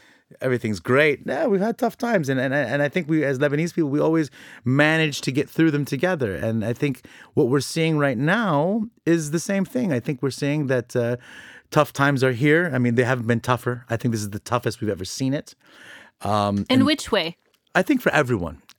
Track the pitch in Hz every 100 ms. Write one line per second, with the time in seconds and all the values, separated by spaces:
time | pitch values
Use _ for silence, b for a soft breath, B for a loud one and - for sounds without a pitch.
0 | b b b - 131 123 113 95 101 131
1 | 151 123 - 277 294 196 214 - 233 -
2 | 240 214 135 131 135 143 120 143 147 185
3 | 147 160 139 131 147 147 170 170 147 147
4 | 151 165 143 B B B 123 135 151 160
5 | 156 135 - 135 143 - 160 143 139 139
6 | 180 175 113 90 113 113 113 120 143 127
7 | - B B - 123 139 - 165 160 151
8 | 143 117 147 214 208 143 170 220 214 _
9 | - 170 151 160 - 196 185 254 214 123
10 | - 135 139 - 143 151 135 127 120 127
11 | 117 123 B B B B B 151 147 -
12 | 143 135 131 117 143 160 175 127 123 117
13 | 120 131 113 117 - 120 123 123 - 113
14 | 123 113 104 101 - 120 120 - 107 87
15 | 92 - 131 147 - - B B B B
16 | B B - 104 101 101 - 262 269 302
17 | - 208 165 - _ _ _ 175 190 285
18 | - 151 127 110 85 78 _